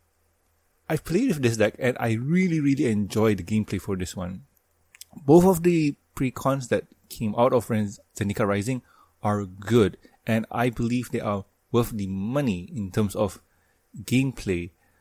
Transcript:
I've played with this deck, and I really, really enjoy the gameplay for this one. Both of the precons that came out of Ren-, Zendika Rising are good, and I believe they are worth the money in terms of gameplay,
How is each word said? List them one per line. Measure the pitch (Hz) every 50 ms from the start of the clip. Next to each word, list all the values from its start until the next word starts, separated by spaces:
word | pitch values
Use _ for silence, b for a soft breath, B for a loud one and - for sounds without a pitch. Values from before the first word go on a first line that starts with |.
| _ _ _ _ _ _ _ _ _ _ _ _ _ _ _ _ _ -
I've | 160 151 -
played | - 160 196 269 269
with | 175 147
this | 131 117 113
deck, | 110 104 104 - -
and | 135 120 123 -
I | 117 117 113
really, | 110 123 143 170 185 190 180 165 156
really | 143 139 139 131 151
enjoy | 120 107 104 104 90 - 110 110 113 104
the | 95 90
gameplay | 87 107 110 104 - - 95
for | - - 98
this | 92 90 - -
one. | 98 90 90 92 95 139 _ _ _ _ _ _ _ _ _ - _ - - - - 143
Both | 135 151 175 175
of | 190 190 160 165
the | 180 175 165 156 147 139 - _ _ _
precons | - 135 127 - - - 135 135 135 127 -
that | 110 98 - _ _ _ _ -
came | - - 117 107 104
out | 117 120 131 131
of | 123 107 -
Ren-, | 120 107 104 101 - - _ _ _
Zendika | - 107 101 101 - 117
Rising | 98 101 101 101 123 131 123 b b b b b b b b
are | - 110 104 104 101
good, | 92 90 98 104 - 117 120 104 90 - - b b b b _
and | - 113 113 110 -
I | - 117 120 127
believe | 117 - 120 117 123 123 117 -
they | - 113
are | - 110 104 98 95 - _ _ _ _
worth | - 117 117 -
the | 123 104 98
money | 95 95 95 95 110 131 147 147 123 95 87 87 - 175
in | 117 101 92
terms | - 110 107 98 -
of | 101 107 95 - - - _ _ _ _ _ _ _ _ _ - - 98
gameplay, | - 123 127 135 135 - - - 104 92 87 87 92 - _ _ _ _ _